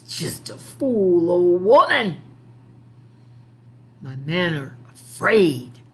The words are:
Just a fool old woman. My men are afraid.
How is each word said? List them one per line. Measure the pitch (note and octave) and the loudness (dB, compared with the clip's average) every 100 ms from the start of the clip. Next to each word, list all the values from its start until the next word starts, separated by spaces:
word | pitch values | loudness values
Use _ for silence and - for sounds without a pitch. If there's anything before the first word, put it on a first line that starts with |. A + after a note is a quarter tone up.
Just | - - E3+ - - | -16 -12 -10 -10 -16
a | G#2+ | -20
fool | - - C#4 A#3 F#3+ F3 E3 | -20 -6 -4 0 2 2 2
old | F3+ F3+ F3 | 2 2 2
woman. | F#3 C4+ - D4 A3 C#3+ - - - - - - - - - _ - - - _ - - - _ | 4 4 4 2 -2 -6 -14 -20 -20 -20 -20 -20 -20 -20 -20 _ -20 -20 -20 _ -20 -20 -20 _
My | C3+ C3+ | -16 -14
men | C#3 E3+ F3 | -8 -4 -2
are | D#3 C3 - - | -4 -8 -16 -20
afraid. | - - - G3 A3 F3+ B2+ B2 - - | -20 -20 -6 0 4 2 0 -10 -20 -20